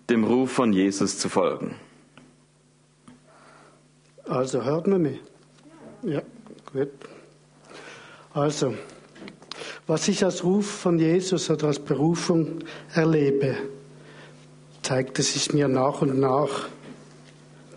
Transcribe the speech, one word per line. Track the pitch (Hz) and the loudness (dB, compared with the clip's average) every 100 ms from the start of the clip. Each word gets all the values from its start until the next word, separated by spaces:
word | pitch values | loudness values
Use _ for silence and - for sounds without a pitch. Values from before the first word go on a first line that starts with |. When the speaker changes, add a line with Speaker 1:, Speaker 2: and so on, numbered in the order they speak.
| - | 0
Speaker 1:
dem | 117 | 2
Ruf | 107 123 131 | 4 2 2
von | - 120 | 2 2
Jesus | 95 98 95 98 - | 4 2 2 -2 -2
zu | - | -2
folgen? | - 85 73 - - - - _ - - _ _ _ _ _ _ _ - - _ - - - - _ _ _ _ - | 0 0 0 -6 -10 -18 -20 _ -20 -20 _ _ _ _ _ _ _ -20 -20 _ -20 -20 -20 -20 _ _ _ _ -18
Speaker 2:
Also, | - 135 131 131 | -4 -2 0 -2
hört | 113 160 196 | 0 0 2
man | 190 | 2
mich? | 147 127 - - _ _ 302 - - - | 2 -2 -12 -20 _ _ -20 -20 -20 -10
Ja, | 220 143 - - - - - | -6 -4 -6 -14 -20 -20 -10
gut. | 135 139 - - - - - _ _ - - - - - - - | -6 -6 -8 -20 -20 -20 -20 _ _ -20 -20 -20 -20 -20 -20 -8
Also, | 151 147 147 139 110 - - - - - - - - - - - | -2 -2 0 -2 -4 -10 -20 -20 -20 -20 -20 -18 -16 -14 -10 -2
was | 156 - | 0 0
ich | 190 | 2
als | 190 - | 2 2
Ruf | 170 196 202 | 2 2 0
von | - 180 170 | -2 0 2
Jesus | 160 180 185 170 - | 4 2 2 -2 0
oder | 151 151 | 0 0
als | 143 | -2
Berufung | - 135 156 170 - 165 151 - - - - | -2 0 2 0 2 2 0 -4 -12 -14 -6
erlebe, | 170 160 156 139 139 135 - - - - - - - - - - - - - | 0 2 4 4 2 0 -2 -6 -12 -18 -20 -20 -20 -20 -20 -20 -20 -20 -12
zeigt | - 131 131 - | -4 -2 -2 -2
es | 135 | -2
sich | 143 - | -2 0
mir | 151 139 | 2 2
nach | 127 135 143 | 2 2 2
und | 147 131 | 0 2
nach. | 135 131 143 - - - - - - - - - - - - | 2 2 0 -2 -8 -12 -20 -20 -20 -20 -20 -20 -20 -20 -20